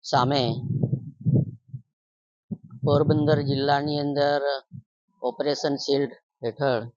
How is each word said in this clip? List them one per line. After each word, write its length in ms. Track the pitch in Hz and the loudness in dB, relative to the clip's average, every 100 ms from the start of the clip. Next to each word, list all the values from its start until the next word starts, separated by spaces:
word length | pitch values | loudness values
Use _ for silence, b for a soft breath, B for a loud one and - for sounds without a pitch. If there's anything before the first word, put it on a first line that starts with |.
| - | 0
સામે 460 | 139 123 143 120 117 120 - - - - - - - - - _ - _ _ _ _ _ _ _ - - - 147 | 0 2 2 0 -2 -4 -2 0 -2 -6 -4 2 2 0 -8 _ -18 _ _ _ _ _ _ _ -14 -14 -4 2
પોરબંદર 560 | 143 151 151 151 151 | 4 4 2 4 2
જિલ્લાની 580 | 139 139 139 143 147 147 | 2 -2 2 0 0 -2
અંદર 420 | 143 143 143 143 139 139 _ - _ _ _ _ | -2 0 2 2 -2 -4 _ -20 _ _ _ _
ઓપરેશન 540 | 123 117 147 139 156 139 | -6 -2 -4 -2 -2 -2
શિલ્ડ 360 | - 139 139 - _ _ 117 | 0 0 0 -6 _ _ -8
હેઠળ 380 | 110 139 120 120 | -2 -2 -2 -4